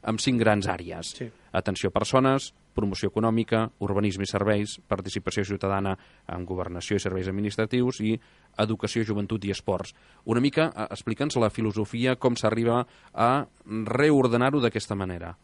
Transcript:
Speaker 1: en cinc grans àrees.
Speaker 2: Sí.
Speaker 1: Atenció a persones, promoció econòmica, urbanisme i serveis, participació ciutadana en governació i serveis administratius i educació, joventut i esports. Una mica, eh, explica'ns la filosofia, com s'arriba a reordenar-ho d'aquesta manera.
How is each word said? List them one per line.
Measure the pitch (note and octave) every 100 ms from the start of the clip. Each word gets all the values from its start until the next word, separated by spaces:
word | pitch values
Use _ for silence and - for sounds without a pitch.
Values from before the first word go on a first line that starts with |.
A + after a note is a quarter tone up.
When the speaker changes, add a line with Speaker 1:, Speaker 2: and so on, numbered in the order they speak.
Speaker 1:
en | - A2
cinc | - A#2+
grans | A2 G#2 G2
àrees. | F2 F2 F2 E2+ -
Speaker 2:
Sí. | A#2+ - _
Speaker 1:
Atenció | F2+ G2 F#2+ G2
a |
persones, | G2+ G#2 C3+ C3+ C3+ - _ _ -
promoció | G#2 F#2+ G2
econòmica, | - A2+ A2+ A2 A2+ A2 _
urbanisme | G2+ G2 G#2 F#2
i | G2
serveis, | G2+ G2+ G#2 G#2 - _
participació | G2 F#2+ G2+ F#2+ G#2+ G2
ciutadana | G2+ G2 G2 G2 F#2 - _ -
en | F2+ F2+
governació | F#2 F2 F2 - G2+
i |
serveis | F#2+ F#2 F#2
administratius | F#2+ G#2 G2+ A2 B2 B2 -
i | A2 A2 _ _ _ -
educació, | G#2+ A2 G#2 A#2 A2
joventut | G#2 G2+ A2 G2
i |
esports. | F#2 - F#2 F#2 - _ - -
Una | A#2
mica, | C#3 D#3 D#3+ -
eh, | G#2+
explica'ns | G2+ - A2 D3 C3
la | A2
filosofia, | - A2 G#2 G#2 A#2 B2+ B2+
com | C3 A#2+
s'arriba | A2 A2 A#2 A#2 A#2+ - -
a | - A#2 C3+ - _ -
reordenar-ho | A2 G#2+ A#2+ D3+ C#3+ B2+ A#2+ B2+ D3
d'aquesta | A#2 G#2+ - G2
manera. | F#2 F2 E2+ F2+